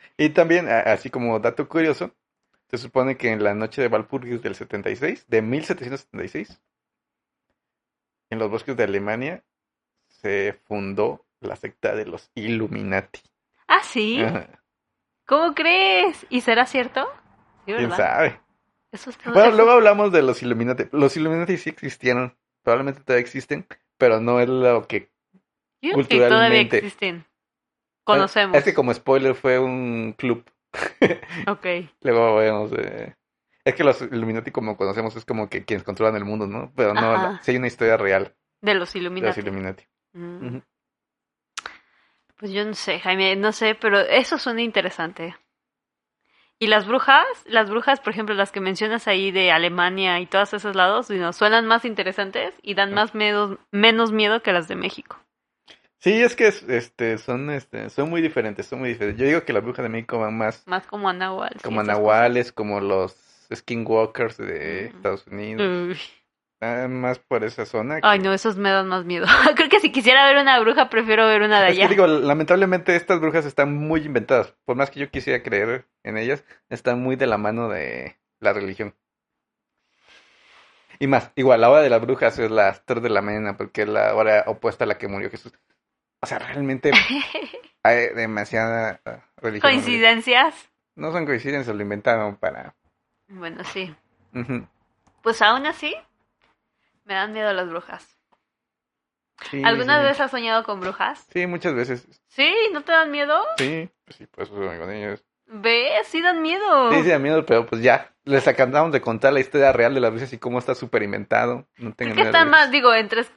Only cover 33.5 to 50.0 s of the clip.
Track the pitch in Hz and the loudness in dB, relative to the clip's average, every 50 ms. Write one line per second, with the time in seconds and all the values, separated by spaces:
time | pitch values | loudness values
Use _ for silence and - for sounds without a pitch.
33.5 | _ _ - 135 127 - 160 143 123 - 123 - 131 117 113 113 110 113 113 151 | _ _ -4 -2 0 2 4 2 2 2 -2 -8 -6 -6 -4 -4 -6 -6 -8 -8
34.5 | - 123 113 107 104 - 98 95 98 113 110 110 110 113 113 - 123 110 107 98 | -8 -6 -6 -6 -4 -4 -4 -4 -4 -4 -6 -6 -8 -10 -10 -8 -6 -6 -6 -6
35.5 | - 101 98 - 110 98 - - 101 95 110 110 110 104 101 101 107 107 104 98 | -8 -10 -6 -6 -6 -6 -6 -8 -4 -2 0 0 0 -2 -4 -6 -6 -6 -8 -8
36.5 | 101 113 - - _ - 123 104 104 98 104 113 113 110 - - - 180 - - | -8 -10 -12 -8 _ -2 0 0 0 0 0 0 0 0 0 -4 -6 -6 -4 -4
37.5 | 123 127 127 120 - - 120 113 113 110 104 98 95 95 98 - - _ _ _ | -2 -2 -2 -6 -4 -2 2 2 2 2 2 2 0 0 -2 -4 -10 _ _ _
38.5 | _ _ - 208 202 190 175 175 - 196 175 175 180 185 208 220 190 - 104 98 | _ _ -2 0 0 0 -2 -6 -8 -8 -8 -8 -6 -4 -4 -2 -2 -4 -6 -8
39.5 | 98 95 95 92 95 - _ _ _ _ _ _ _ 175 175 175 175 180 160 123 | -8 -8 -8 -8 -10 -12 _ _ _ _ _ _ _ -18 -18 -16 -16 -14 -14 -12
40.5 | 120 131 - _ _ _ _ _ _ _ _ _ _ _ _ _ _ _ _ _ | -12 -14 -16 _ _ _ _ _ _ _ _ _ _ _ _ _ _ _ _ _
41.5 | _ - - - - - _ _ _ _ _ _ _ _ _ _ _ _ 214 202 | _ -16 -16 -16 -18 -20 _ _ _ _ _ _ _ _ _ _ _ _ -14 -8
42.5 | 190 202 208 214 208 - - - 170 180 - 185 185 190 190 190 190 196 202 214 | -4 -4 -4 -4 -6 -6 -6 -6 -6 -2 -2 0 0 2 2 2 0 0 0 -2
43.5 | 214 - 226 214 220 - - 220 202 202 196 - - - 247 - 339 302 - 262 | 0 0 0 0 0 0 0 2 2 2 2 2 -2 -6 -6 -6 -8 -6 -6 -6
44.5 | 233 226 233 233 208 202 175 185 - - 165 165 185 - 165 170 - - _ _ | -6 -4 -6 -4 -4 -4 -4 -4 -6 -8 -10 -10 -10 -12 -14 -16 -16 -18 _ _
45.5 | _ _ _ _ _ _ _ _ _ _ _ _ _ _ _ _ _ _ _ _ | _ _ _ _ _ _ _ _ _ _ _ _ _ _ _ _ _ _ _ _
46.5 | _ - 226 214 214 214 202 196 240 262 - - 269 294 359 539 494 - - - | _ -4 0 2 2 2 2 2 0 0 4 6 6 6 6 4 -2 -8 -8 -2
47.5 | 220 226 220 196 208 233 226 - 277 269 - - - 202 220 208 214 196 196 196 | 0 0 2 2 0 -2 0 0 0 0 -2 -6 -6 -6 -4 -2 -2 -2 -2 -2
48.5 | - 202 190 185 190 - 220 220 220 226 - 220 196 190 196 196 180 190 185 180 | -4 -6 -6 -4 -4 -4 -4 -4 -4 -4 -2 0 0 0 0 0 0 2 4 4
49.5 | 165 160 170 175 175 180 175 180 185 190 | 4 4 2 0 0 0 0 0 0 0